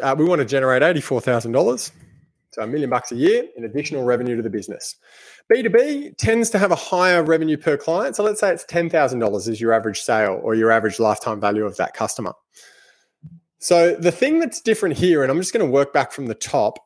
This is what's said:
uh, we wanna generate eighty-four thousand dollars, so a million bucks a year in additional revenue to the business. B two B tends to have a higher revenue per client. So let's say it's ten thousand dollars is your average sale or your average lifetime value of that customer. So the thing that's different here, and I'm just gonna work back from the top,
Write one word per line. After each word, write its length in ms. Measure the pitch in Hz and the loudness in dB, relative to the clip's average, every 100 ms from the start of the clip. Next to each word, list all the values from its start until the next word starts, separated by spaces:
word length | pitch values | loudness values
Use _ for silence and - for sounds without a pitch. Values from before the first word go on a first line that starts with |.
uh, 100 | 135 139 | -2 2
we 80 | 165 | 2
wanna 180 | 175 | 2
generate 400 | 123 139 131 127 | 2 0 2 4
eighty-four 380 | 151 170 - 127 | 4 2 -2 -2
thousand 320 | 120 120 117 | 0 -2 0
dollars, 400 | 123 190 247 - - - _ _ _ _ | 2 2 0 -6 -14 -20 _ _ _ _
so 100 | - | -12
a 60 | 110 | -6
million 220 | 143 135 | -4 -2
bucks 240 | 123 - | -2 -4
a 20 | 120 | 0
year 320 | 156 233 - - | 2 2 -2 -10
in 80 | |
additional 400 | 117 123 147 151 | -8 -8 -6 -4
revenue 320 | 123 123 123 117 | 0 0 -2 -4
to 60 | |
the 80 | 113 | -4
business. 480 | 107 95 - - - _ - - - _ | -6 -8 -12 -14 -16 _ -20 -20 -20 _
B 160 | 233 | 0
two 60 | 226 | 4
B 420 | 226 285 285 285 - | 2 2 -2 -8 -4
tends 320 | - 226 226 | 0 0 0
to 100 | 196 | 0
have 120 | 196 | 2
a 40 | 175 | 0
higher 480 | - 180 185 175 | 0 2 4 4
revenue 320 | 156 160 160 151 | 4 2 2 -2
per 220 | 165 143 | 0 -2
client. 400 | - 170 262 - | -2 -2 -2 -2
So 60 | |
let's 180 | 214 208 | -2 0
say 100 | 202 | 0
it's 140 | 165 - | -2 -2
ten 240 | 170 170 | -2 0
thousand 300 | 160 139 123 | 2 2 0
dollars 280 | 110 101 101 | -2 -2 -4
is 140 | 107 | -2
your 100 | 113 | 0
average 300 | 113 110 95 | 2 0 -6
sale 400 | - 113 104 95 | -2 0 0 -2
or 120 | - 113 | -2 2
your 160 | 113 | 4
average 280 | 113 107 95 | 2 0 0
lifetime 400 | 110 101 - 107 | 0 0 -4 -4
value 260 | 104 107 104 | -2 -2 -2
of 120 | 95 | -4
that 160 | 90 | -6
customer. 400 | - 107 - 101 - _ _ - _ _ _ _ _ - - _ _ | -4 -6 -6 -10 -12 _ _ -20 _ _ _ _ _ -20 -20 _ _
So 360 | - 170 170 175 | 2 4 4 2
the 160 | 175 | 0
thing 280 | 170 269 320 | 0 0 0
that's 200 | 320 - | -2 -4
different 380 | - 214 190 123 | -2 0 -2 0
here, 260 | 180 160 | 2 4
and 80 | 131 | 2
I'm 80 | 147 | 0
just 140 | 185 | -2
gonna 120 | 233 170 | -2 2
work 280 | 135 139 | 2 2
back 180 | 147 127 | 0 0
from 140 | - 131 | -4 -8
the 100 | 110 | -8
top, 440 | - 143 107 - | -4 0 0 -2